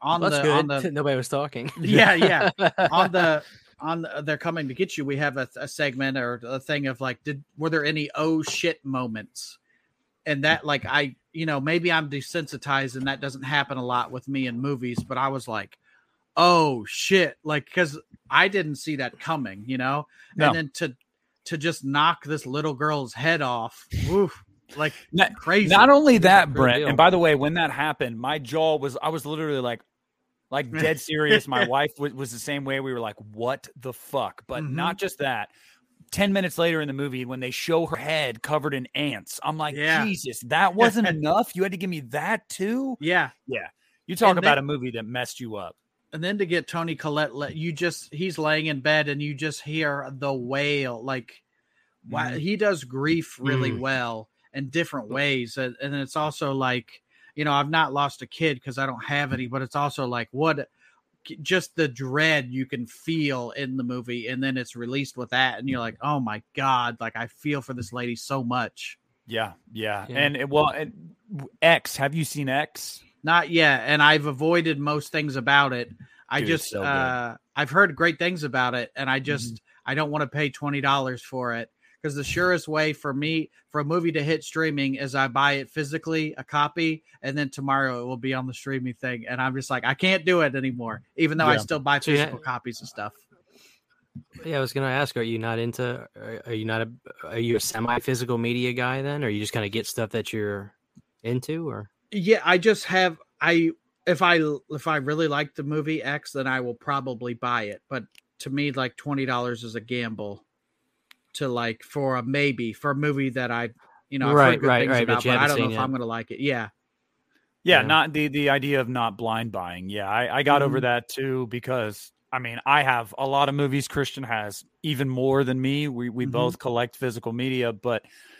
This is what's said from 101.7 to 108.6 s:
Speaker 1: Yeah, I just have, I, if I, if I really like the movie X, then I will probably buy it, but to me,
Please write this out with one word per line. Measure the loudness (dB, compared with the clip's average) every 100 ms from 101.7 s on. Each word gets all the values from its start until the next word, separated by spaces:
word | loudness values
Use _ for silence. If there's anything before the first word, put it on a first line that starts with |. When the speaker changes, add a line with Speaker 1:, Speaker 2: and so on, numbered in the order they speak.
| -8 -12 _ -10
Speaker 1:
Yeah, | -2 2 4
I | 6 4
just | 6 2 2
have, | 2 2 0 _ -2
I, | 2 4 4 0 _ _ 0
if | 2
I, | 4 4 4 -2 -6
if | -8 -2
I | -2
really | 0 0 0
like | 0 -4 -6
the |
movie | -6 -4 -2 -4
X, | -4 -6 -6
then | -6 -2
I | -2
will | -4
probably | -8 -4 -4 -4 -8 -8 -6
buy | -2 -2
it, | -4 -10 -10
but | -10 -10 _ _ -14
to | -8
me, | -4